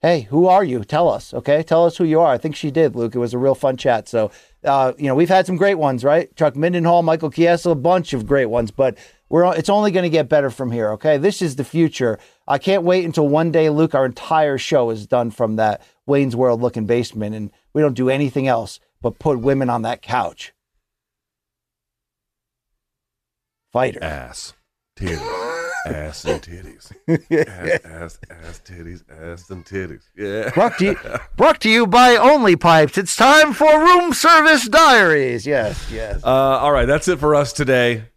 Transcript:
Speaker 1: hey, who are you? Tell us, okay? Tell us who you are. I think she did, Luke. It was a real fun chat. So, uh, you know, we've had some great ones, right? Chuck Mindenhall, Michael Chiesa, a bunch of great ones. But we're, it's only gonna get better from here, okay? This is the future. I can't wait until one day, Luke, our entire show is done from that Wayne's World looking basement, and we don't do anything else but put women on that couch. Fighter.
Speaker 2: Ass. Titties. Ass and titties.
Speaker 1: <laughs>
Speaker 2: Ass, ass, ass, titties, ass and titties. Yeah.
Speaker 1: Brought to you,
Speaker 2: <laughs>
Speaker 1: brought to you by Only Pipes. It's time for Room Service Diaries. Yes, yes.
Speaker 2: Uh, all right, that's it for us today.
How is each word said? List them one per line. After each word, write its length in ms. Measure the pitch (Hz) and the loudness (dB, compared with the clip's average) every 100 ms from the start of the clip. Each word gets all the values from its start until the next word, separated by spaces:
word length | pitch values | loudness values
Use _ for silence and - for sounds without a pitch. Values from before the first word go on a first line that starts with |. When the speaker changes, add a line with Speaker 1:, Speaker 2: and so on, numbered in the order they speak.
Speaker 1:
hey, 200 | 160 170 104 | 0 0 -2
who 180 | 143 185 | 0 4
are 160 | 180 | 4
you? 200 | 190 123 | 2 -4
Tell 260 | 101 151 170 | -4 0 0
us, 240 | 107 - | 0 -6
okay? 300 | 123 120 147 | -10 -2 -2
Tell 220 | 160 165 170 | 2 2 2
us 120 | 165 | 2
who 60 | |
you 160 | 170 156 | 0 2
are. 120 | 165 | 2
I 40 | 123 | 2
think 180 | 160 143 | -4 -8
she 160 | 156 | -6
did, 240 | 139 156 120 | 0 0 0
Luke. 200 | 117 120 | -6 -4
It 40 | |
was 140 | 120 | -4
a 40 | 123 | -2
real 180 | 135 131 | -2 0
fun 200 | 139 131 | -2 -2
chat. 300 | 139 117 104 | -2 -2 -2
So, 240 | 117 107 - _ _ | -4 -4 -6 _ _
uh, 300 | 147 139 131 127 | -2 0 0 -2
you 100 | 143 | -2
know, 80 | 131 | 0
we've 140 | 170 | 2
had 160 | 190 185 | 2 0
some 100 | 180 | 0
great 180 | 196 190 | 0 0
ones, 280 | 147 127 | -2 -2
right? 300 | 131 156 - - | 0 0 -2 -2
Chuck 180 | 156 | -2
Mindenhall, 500 | 135 165 175 170 175 | 0 -2 0 2 2
Michael 280 | 165 160 160 | 2 -2 -4
Chiesa, 400 | 147 170 170 175 | 0 2 2 0
a 40 | 156 | -2
bunch 380 | 147 185 165 | 0 0 -2
of 140 | 135 107 | -8 -2
great 200 | 139 120 | 0 0
ones. 220 | 117 113 | -2 -4
But 280 | - 131 110 - _ _ | -2 -2 -2 -18 _ _
we're, 220 | 160 180 160 | 0 2 0
it's 140 | 160 | 0
only 220 | 208 208 | 0 0
gonna 180 | 185 175 | 0 0
get 200 | 156 135 | -2 2
better 200 | 151 139 | 0 0
from 200 | 113 131 | -4 -6
here, 200 | 117 107 | -4 -4
okay? 260 | 107 156 147 | -2 0 0
This 240 | 160 196 | 0 -2
is 140 | 175 135 | -6 -6
the 80 | |
future. 560 | 135 165 160 - 123 107 _ _ - | -6 0 -2 0 -4 -4 _ _ -4
I 120 | 135 | -4
can't 240 | - 196 | 0 0
wait 220 | 170 185 170 | 0 0 -2
until 220 | 160 147 | -2 0
one 220 | 151 165 | 0 0
day, 180 | 165 156 | 2 0
Luke, 260 | 147 160 143 | 2 0 0
our 100 | 131 | -2
entire 520 | 123 - 160 151 135 | -4 -4 0 0 -2
show 300 | - 151 120 | -2 0 0
is 160 | 110 104 | -4 -4
done 240 | 123 120 | -2 -2
from 240 | - 113 110 | -4 -4 0
that 260 | 110 104 _ _ - | -2 -2 _ _ -2
Wayne's 300 | 143 135 117 | 0 0 0
World 260 | 127 117 | 0 0
looking 240 | 120 113 107 | -2 -4 -2
basement, 500 | 120 113 110 104 107 | -2 -2 -8 -10 -10
and 160 | 104 _ _ | -14 _ _
we 80 | 147 | -2
don't 120 | 151 | -2
do 160 | 123 127 | 0 -2
anything 380 | 135 143 139 135 | 0 -2 -2 -2
else 320 | 117 107 - _ _ | -2 -4 -14 _ _
but 180 | 117 - | -8 -6
put 200 | 160 135 | -4 -2
women 300 | 120 135 131 | 0 -2 -2
on 140 | 117 | -2
that 180 | 113 120 | -4 -8
couch. 500 | - 123 90 - - _ _ _ _ _ _ _ _ _ _ _ _ _ _ _ _ _ _ _ _ _ _ _ _ _ _ _ _ _ _ _ _ | -6 -4 -4 -8 -20 _ _ _ _ _ _ _ _ _ _ _ _ _ _ _ _ _ _ _ _ _ _ _ _ _ _ _ _ _ _ _ _
Fighter. 320 | 120 131 - | -4 -4 -4
Speaker 2:
Ass. 500 | 80 73 62 - - _ _ _ _ _ | -10 -12 -14 -18 -20 _ _ _ _ _
Titties. 540 | 90 85 453 - - - - - - | -10 -8 -10 -10 -10 -10 -10 -10 -10
Ass 400 | 76 76 76 - | -12 -12 -12 -8
and 160 | - | -8
titties. 500 | - 87 92 - - - - | -8 -20 -20 -20 -20 -20 -4
Speaker 1:
<laughs> 400 | 160 _ 156 151 | -4 _ -2 -2
Speaker 2:
Ass, 380 | 92 82 82 82 | -6 -6 -6 -6
ass, 340 | 82 82 - - | -18 -18 -18 -20
ass, 300 | 82 82 85 _ | -20 -20 -20 _
titties, 380 | 90 85 87 _ | -20 -18 -20 _
ass 400 | 78 82 85 90 | -20 -18 -18 _
and 120 | 95 | -20
titties. 380 | 85 98 90 73 _ - | -12 -12 -10 -14 _ -12
Yeah. 320 | 101 104 110 | -8 -6 -4
Speaker 1:
Brought 300 | 143 226 226 | 0 -2 0
to 60 | 190 | -4
you, 120 | 196 - - | -4 -8 -12
Speaker 2:
<laughs> 200 | - - | -12 0
Speaker 1:
brought 240 | 311 311 | 2 2
to 80 | 214 | 2
you 160 | 226 226 | 2 4
by 300 | 226 247 240 | 6 6 6
Only 400 | 247 302 220 170 | 4 4 4 2
Pipes. 420 | 175 165 151 - | 4 4 4 0
It's 180 | 190 - | -6 2
time 380 | 240 302 311 | 4 6 4
for 260 | 220 302 311 | 2 4 6
Room 320 | 330 359 349 | 6 4 4
Service 560 | 247 330 330 311 302 226 | 0 4 6 6 2 2
Diaries. 800 | 269 320 247 185 156 131 120 113 | 4 6 6 4 2 0 -4 -2
Yes, 420 | 143 110 - - | -2 -2 -6 -10
yes. 320 | 110 110 101 | -10 -8 -4
Speaker 2:
Uh, 40 | - | 0
all 440 | 131 135 135 139 | 2 2 2 2
right, 140 | 143 120 | 0 2
that's 220 | 147 - | 0 0
it 120 | 170 | -2
for 160 | 151 147 | 2 2
us 180 | 139 | 0
today. 520 | - 135 127 120 117 110 | -4 0 2 2 -2 -8